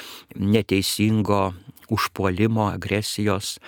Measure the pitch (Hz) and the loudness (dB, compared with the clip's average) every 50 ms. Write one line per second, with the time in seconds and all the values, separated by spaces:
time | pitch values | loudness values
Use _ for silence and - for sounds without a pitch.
0 | - - - - - - - - 98 98 104 113 - - 95 95 92 - - - | -14 -16 -18 -18 -18 -14 -6 -2 2 4 4 4 4 4 2 0 0 0 0 2
1 | 104 110 110 110 101 104 101 101 95 95 90 92 - 139 - - - - 113 98 | 2 4 4 2 2 2 2 2 0 -2 -4 -8 -16 -20 -20 -14 -8 -4 -2 -2
2 | - - - - 95 95 92 90 107 113 113 110 107 101 87 90 87 95 98 104 | -2 -2 -2 -2 -2 0 0 2 2 2 2 2 0 0 -2 -4 -4 -2 -2 -2
3 | 107 - - - 107 104 95 101 - - - - - | -2 -4 -4 -2 -2 0 -2 -2 -4 -8 -10 -12 -14